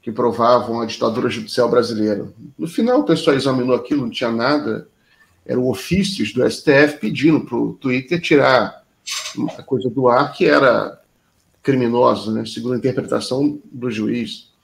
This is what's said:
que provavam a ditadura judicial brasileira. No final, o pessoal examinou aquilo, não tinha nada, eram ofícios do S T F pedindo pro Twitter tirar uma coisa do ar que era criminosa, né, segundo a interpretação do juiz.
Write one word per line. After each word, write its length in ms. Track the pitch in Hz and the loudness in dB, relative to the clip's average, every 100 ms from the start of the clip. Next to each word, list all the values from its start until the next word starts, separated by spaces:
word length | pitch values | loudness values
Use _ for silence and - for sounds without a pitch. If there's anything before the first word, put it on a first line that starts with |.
que 100 | - | -10
provavam 680 | 110 120 113 120 123 113 117 | -2 -2 2 4 4 2 -4
a 60 | 113 | -4
ditadura 420 | - 127 117 120 | -2 -2 0 -2
judicial 400 | 110 110 - 120 | -4 -6 0 2
brasileira. 640 | 120 110 110 107 101 - - - - | 2 0 -2 -2 -2 -6 -14 -20 -10
No 100 | 165 | -6
final, 340 | - 233 254 | -2 2 2
o 40 | 294 | 2
pessoal 300 | 160 160 139 | 2 2 2
examinou 400 | 135 127 127 120 | 2 0 0 0
aquilo, 260 | - 147 | 0 -4
não 80 | 120 | -4
tinha 220 | - 120 | -4 -4
nada, 580 | 113 123 147 - 110 - _ _ _ _ _ - | 0 0 0 -2 -8 -10 _ _ _ _ _ -6
eram 220 | 127 127 | -2 -2
ofícios 680 | - - 185 196 - - | -4 -2 0 0 -2 -4
do 100 | 131 | 0
S 200 | 127 - | -2 0
T 80 | - | 4
F 260 | 139 147 147 | 6 4 2
pedindo 440 | 107 131 147 147 | -6 0 2 2
pro 320 | - 120 113 | 0 -4 -4
Twitter 460 | 107 135 127 131 170 | -4 -4 -4 -2 -6
tirar 640 | - 147 135 127 98 - _ _ - - - - | 2 4 6 4 2 -6 _ _ -12 -10 -10 -6
uma 260 | - - | -8 -8
coisa 260 | - 127 131 | -6 -4 -2
do 200 | 117 123 | 0 2
ar 260 | 123 143 | 4 0
que 120 | - 165 | 0 2
era 540 | 147 135 110 104 - _ _ _ _ _ _ | 4 4 2 -2 -10 _ _ _ _ _ _
criminosa, 680 | - 131 120 120 123 104 104 | -2 0 2 4 4 2 -2
né, 120 | 110 | -4
segundo 300 | 113 - 120 | -6 -8 -6
a 40 | 123 | -4
interpretação 840 | 131 120 117 120 - 127 147 147 - | -2 -4 -4 -4 -4 -2 -2 -4 -14
do 200 | 123 123 | -10 -8
juiz. 580 | 110 104 120 110 - _ _ | -4 -4 -4 -6 -12 _ _